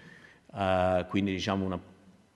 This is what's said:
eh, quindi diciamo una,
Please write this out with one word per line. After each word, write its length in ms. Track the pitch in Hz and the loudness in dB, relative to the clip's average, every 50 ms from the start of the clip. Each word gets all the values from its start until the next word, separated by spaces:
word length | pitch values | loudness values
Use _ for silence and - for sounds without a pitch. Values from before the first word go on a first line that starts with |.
| - - - - - - - - _ - - | -20 -20 -20 -20 -20 -20 -20 -20 _ -14 -6
eh, 500 | - 98 95 92 92 90 92 92 90 87 - | -2 0 2 2 4 4 4 2 2 0 0
quindi 240 | - 98 98 98 95 | 0 0 0 0 -2
diciamo 320 | 90 95 107 98 98 95 | -2 -2 -2 0 0 -2
una, 140 | 95 90 90 - - - - - - - _ _ _ _ | -2 -4 -6 -8 -14 -20 -20 -20 -20 -20 _ _ _ _